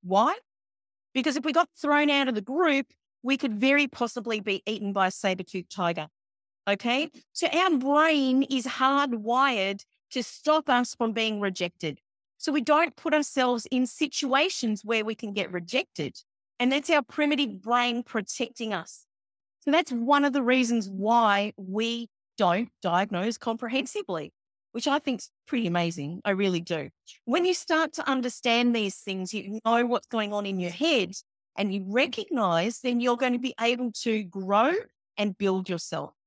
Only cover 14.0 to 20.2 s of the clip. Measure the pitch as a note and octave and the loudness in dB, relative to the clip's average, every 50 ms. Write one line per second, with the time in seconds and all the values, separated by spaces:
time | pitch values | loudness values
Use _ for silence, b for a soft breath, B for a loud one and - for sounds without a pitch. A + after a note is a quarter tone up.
14 | D#4 C#4 - - D4 C4 B3+ C4+ D#4 F#4+ - - - A3+ G#3+ G3 - G#3 A#3 A3+ | -4 -4 -2 -4 -2 0 2 2 2 2 -2 -2 -2 -2 -2 -2 -2 -2 -2 -2
15 | G#3+ A3 A3 _ - G#3 G3 G#3 F#3 - F3+ F3 F3 F3 A3 B3+ - _ _ - | 0 -2 -6 _ -8 -8 -4 -4 -4 -4 -4 -8 -8 -2 -4 -4 -4 _ _ -6
16 | D3+ C3 - - _ _ _ _ _ _ _ _ B3 B3 C4+ D4 D4 - E4+ D4 | -6 -6 -8 -12 _ _ _ _ _ _ _ _ 0 2 2 0 0 2 2 2
17 | B3+ _ - - D4 D4 D4+ C4 C#4+ A3+ G3+ F#3 F#3 A3 A#3+ B3 A#3+ B3 A#3 A#3+ | 2 _ -2 0 0 2 2 0 0 -4 -4 -10 -4 0 0 2 2 0 -2 -4
18 | A#3+ _ - A3+ G3 - - - B3+ A3+ A#3+ - A#3 A3 G#3 F3 E3 - - - | -6 _ -4 -6 -4 -4 -6 -6 -6 -6 -6 -10 -6 -6 -6 -6 -6 -10 -16 -20
19 | - _ _ _ _ _ _ _ _ _ _ _ _ C#4+ C#4+ E4 F4 - C4 A#3 | -20 _ _ _ _ _ _ _ _ _ _ _ _ 2 2 2 2 0 -4 -4
20 | A#3 A#3+ C#4+ C#4 | 2 4 4 4